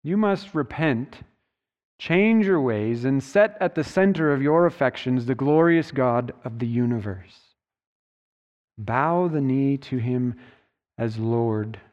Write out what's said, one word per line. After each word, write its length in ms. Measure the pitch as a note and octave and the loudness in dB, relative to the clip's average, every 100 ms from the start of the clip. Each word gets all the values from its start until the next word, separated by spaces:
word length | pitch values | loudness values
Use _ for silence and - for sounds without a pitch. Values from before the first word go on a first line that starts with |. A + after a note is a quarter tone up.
You 140 | D3 G3+ | -2 0
must 380 | G#3 F#3+ - | 2 0 -4
repent, 640 | D#3 C#3 - D#3+ A#2 C3+ - - _ _ _ _ _ _ _ | -6 -4 -2 0 0 -4 -14 -20 _ _ _ _ _ _ _
change 480 | - E3+ G#3+ A3+ G3 | -2 2 4 4 4
your 120 | F3 | 2
ways, 460 | C3 G#2+ A2 A#2+ | 2 0 -2 -2
and 160 | B2+ C3+ | 0 -2
set 340 | - G3+ G#3+ - | 0 2 2 0
at 160 | F3+ | -4
the 80 | - | -2
center 500 | C#3+ F#3 G3 E3+ D#3 | -2 2 2 2 0
of 80 | C#3 | 2
your 240 | C#3 D#3+ | 2 4
affections 600 | F3 - C3 - B2+ B2+ A#2+ | 2 2 -2 -2 -2 -2 -2
the 80 | |
glorious 560 | B2+ C#3 D#3 E3+ E3 D#3 | -2 2 4 4 2 0
God 420 | C3+ B2+ A#2+ B2 - | 0 0 0 -4 -10
of 140 | B2 A2+ | -12 -6
the 100 | A#2+ | -2
universe. 720 | A#2 A#2+ A#2 G#2 F#2 F2 - _ _ _ _ _ _ _ _ _ _ _ _ _ - | 0 0 -2 -6 -10 -16 -20 _ _ _ _ _ _ _ _ _ _ _ _ _ -14
Bow 480 | G#2 A#2+ D3+ F3 F3+ | -4 0 0 0 0
the 140 | D#3 | 0
knee 360 | C3+ C3+ C#3 C#3 | 0 0 0 -2
to 200 | - C3 | -4 -4
him 380 | A#2+ B2+ B2 A#2 - _ _ _ _ - | -2 -2 -2 -6 -16 _ _ _ _ -6
as 220 | A#2 A2 | -6 -4
Lord 600 | A2+ A#2 A#2 G#2+ G#2+ G#2+ _ | -2 0 0 -2 -6 -12 _